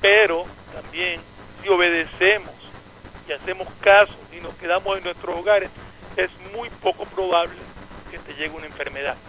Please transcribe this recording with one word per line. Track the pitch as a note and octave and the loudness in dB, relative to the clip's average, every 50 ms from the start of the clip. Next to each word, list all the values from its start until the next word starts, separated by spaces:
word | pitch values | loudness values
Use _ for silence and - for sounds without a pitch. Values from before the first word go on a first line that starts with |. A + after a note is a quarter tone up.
Pero | - G3 G3+ G#3+ G#3+ F#3 E3 E3 F3+ - - - - - - | 6 6 6 6 6 4 2 -2 -4 -8 -14 -18 -20 -16 -14
también, | D#3 - - D#3 E3 F3+ F3+ E3+ E3 - - - - - - - - | -14 -14 -12 -8 -6 -6 -6 -6 -8 -12 -18 -20 -20 -20 -20 -18 -12
si | F#3+ G3 | 0 2
obedecemos | G3 F3 F3+ F3 E3+ E3 D#3+ D#3 - - F3+ F#3+ G#3+ G#3 - - - - - - - - - - - - - - - - - | 4 4 4 4 2 0 -2 -4 -2 2 4 4 4 2 -2 -10 -18 -18 -20 -20 -20 -20 -20 -20 -20 -20 -20 -20 -20 -20 -10
y | - D3+ | -10 -10
hacemos | C#3 - F#3 F#3 F#3 F#3+ - - - | -8 -6 -8 -8 -8 -10 -12 -12 2
caso | - G3+ G3 G3+ G#3 - - - - - | 6 8 8 8 8 6 2 -18 -18 -18
y | - F3 | -18 -14
nos | E3+ E3+ - | -14 -14 -14
quedamos | - F#3 E3+ F3 F#3+ F#3+ G3 G3 | -10 -2 0 0 0 0 -2 -4
en | F#3+ - | -4 -4
nuestros | - F3 - - F#3 F3 | -8 -10 -8 -8 -8 -6
hogares, | E3 D3+ G3+ G#3+ G3+ F#3+ - - - - - - - - - - | -4 2 4 4 4 2 -2 -12 -16 -18 -20 -20 -20 -20 -10 -4
es | - F#3 F#3 - - F#3+ F#3+ G3+ | -4 -4 -4 -4 -14 -18 -12 -12
muy | A3+ A#3+ A3+ | -10 -12 -12
poco | - - - F#4+ E4+ - G#3 | -14 -4 -2 -2 -2 -2 -8
probable | - - F#3+ F#3+ F3+ F3 E3+ E3+ E3+ - - - - - - - - - - - - | -8 -6 -4 -2 2 2 2 2 0 -6 -14 -18 -18 -18 -18 -18 -18 -18 -18 -16 -16
que | F3 E3 | -16 -16
te | - - D3 | -16 -16 -10
llegue | C#3 D3+ D#3 D#3 | -10 -10 -10 -8
una | D#3+ D#3 | -12 -14
enfermedad. | D3+ - - C#3+ C3+ C3+ C#3 C#3 C#3+ C3 - - | -14 -10 -10 -10 -10 -8 -8 -8 -8 -8 -10 -12